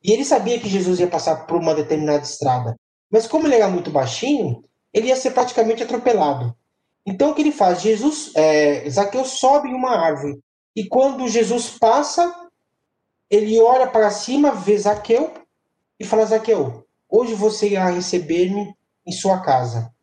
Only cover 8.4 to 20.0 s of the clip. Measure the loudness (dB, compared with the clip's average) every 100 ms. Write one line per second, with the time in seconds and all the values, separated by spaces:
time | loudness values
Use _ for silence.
8.4 | 4 4 2 0 -2 -2 -2 -2 -6 0
9.4 | 2 2 0 -4 -2 0 0 -2 -8 -10
10.4 | _ _ _ -10 -2 2 2 0 -2 0
11.4 | 0 -2 -6 0 2 2 0 0 -2 -2
12.4 | -20 _ _ _ _ _ _ _ _ 0
13.4 | 2 4 6 4 2 2 2 0 -4 2
14.4 | 2 0 0 0 0 -2 0 0 0 -8
15.4 | _ _ _ _ _ _ -2 0 2 0
16.4 | 2 0 0 -8 _ _ _ 0 0 -2
17.4 | -2 0 -2 0 0 -2 -2 -4 -2 0
18.4 | 0 -2 -6 -14 _ _ -12 -4 -2 0
19.4 | 0 0 0 -6 -8 _